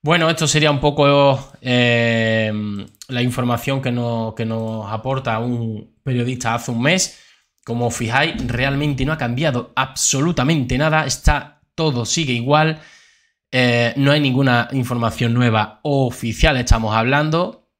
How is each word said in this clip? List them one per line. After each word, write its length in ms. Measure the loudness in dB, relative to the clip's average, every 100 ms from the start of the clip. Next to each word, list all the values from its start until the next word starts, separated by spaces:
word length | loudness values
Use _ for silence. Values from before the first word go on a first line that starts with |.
Bueno, 280 | 2 2 2
esto 160 | 0 0
sería 240 | 2 2
un 80 | 4
poco, 720 | 0 4 4 6 4 2 -4 -10
eh, 880 | 0 2 4 4 2 2 2 0 0 -2 -6 -8 -12 _ -8
la 140 | -2
información 640 | -2 -2 -2 -2 -2 -4
que 80 | -2
nos, 420 | -4 -2 -4 -6
que 120 | -6 -6
nos 460 | -4 -6 -8 -8
aporta 460 | -8 -4 -4 -2 -2
un 580 | -2 -4 -4 -8 -14 _
periodista 520 | -4 -2 -2 -4 -4 -4
hace 160 | -4
un 100 | -2
mes. 380 | 0 0 -2 -8 _ _ _ _
Como 220 | -8 -4 -4
os 100 | -4
fijáis, 520 | -2 0 0 -4 -6
realmente 580 | -2 -2 0 -2 -2 -2
no 80 |
ha 40 | -2
cambiado 520 | -4 -2 -2 -2 -4 -4
absolutamente 1000 | -4 -2 -2 0 0 0 0 0 0 0
nada. 260 | 0 0 -2
Está 560 | -2 0 0 -4 _ _ -4
todo, 300 | -2 -2 -4
sigue 280 | -4 -2
igual. 460 | -2 2 2 2 -2 -12 -20 _ _ _ _ _
Eh, 420 | 0 2 2 2 2
no 140 | 2
hay 100 | 2
ninguna 480 | 2 2 2 2 0
información 640 | -4 -2 -2 -2 0 0 2
nueva 460 | 2 2 -2 -6
oficial, 760 | -2 0 0 -2 -6 2 2 2
estamos 380 | 0 0 2 0
hablando. 720 | 2 2 2 0 -2 -8 _